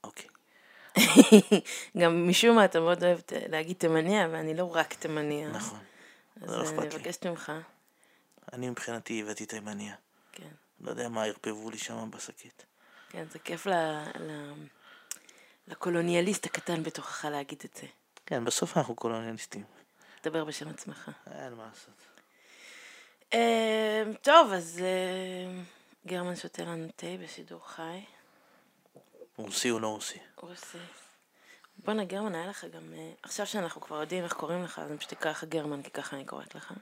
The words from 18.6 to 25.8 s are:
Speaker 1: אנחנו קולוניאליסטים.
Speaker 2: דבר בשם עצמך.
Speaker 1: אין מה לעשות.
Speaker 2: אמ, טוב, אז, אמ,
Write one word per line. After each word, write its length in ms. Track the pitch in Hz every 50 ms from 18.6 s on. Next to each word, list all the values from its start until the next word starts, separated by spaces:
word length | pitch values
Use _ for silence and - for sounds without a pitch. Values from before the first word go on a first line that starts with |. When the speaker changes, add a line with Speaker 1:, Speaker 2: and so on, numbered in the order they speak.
| - 170 -
Speaker 1:
אנחנו 180 | 175 135 - 117
קולוניאליסטים. 680 | - - 117 113 113 113 113 113 110 - - - 107 101 - - - - _ _ _ - - - - -
Speaker 2:
דבר 200 | 160 156 165 156
בשם 240 | 151 147 - 147 156
עצמך. 420 | 151 - - 196 151 - - - 156 - - -
Speaker 1:
אין 220 | - 143 139 131
מה 120 | 120 117 110 110
לעשות. 260 | 110 - - - 110 _ - - _ - _ _ _ _ _ - - - - - - - - - - - - - _ _ - _
Speaker 2:
אמ, 840 | - 233 233 233 233 226 226 220 220 220 220 214 214 220 220 214 214 -
טוב, 300 | - 277 294 330 320 226
אז, 260 | 190 180 170 165 170 170
אמ, 840 | 180 185 185 185 185 180 185 185 185 185 185 180 185 185 185 180 180 175 - -